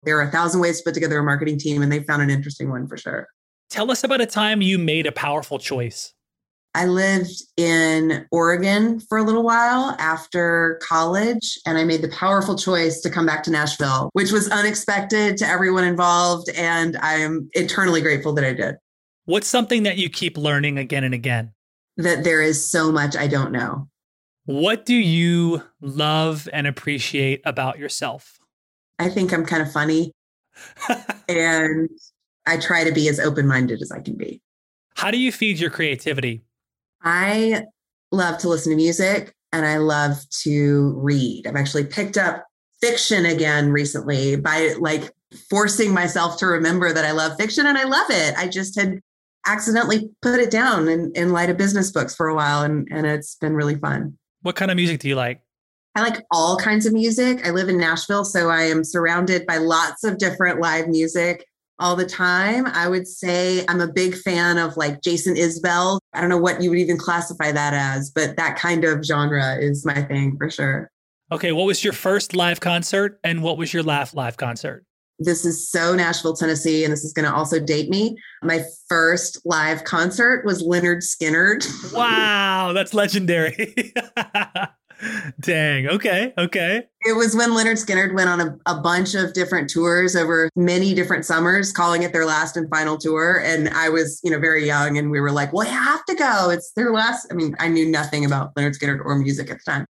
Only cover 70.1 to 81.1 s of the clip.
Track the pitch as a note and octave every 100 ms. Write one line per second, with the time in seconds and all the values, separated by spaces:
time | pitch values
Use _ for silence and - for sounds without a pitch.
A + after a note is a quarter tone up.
70.1 | C#3 C#3 C#3 D3+ - C#3 C#3 C#3+ _ _
71.1 | _ _ D#3+ F3+ D#3+ F#3+ G3 G#3 - F#3+
72.1 | G3+ - F3+ F3 E3+ F3+ E3+ E3 G3 G3+
73.1 | G3+ - E3 D#3+ D#3 D#3+ E3 D#3 D3 C3+
74.1 | D3+ B2 A#2 B2 A#2 D3+ B2+ _ _ _
75.1 | _ D#3+ E3 F3 E3 - F3 E3+ F#3 E3+
76.1 | E3 E3 E3 D#3+ D3+ E3 D#3 D#3 D3+ D#3
77.1 | D#3+ D3+ D3 D3+ E3 D3 D3+ D3+ F#3+ A3
78.1 | A#3 - - D#3+ E3 D#3 - - E3+ E3
79.1 | F3+ - - E3+ E3 D#3 D#3+ - E3+ F3
80.1 | F#3 A#3+ C4 G#3 F3+ E3 F3 F3 F3 F3+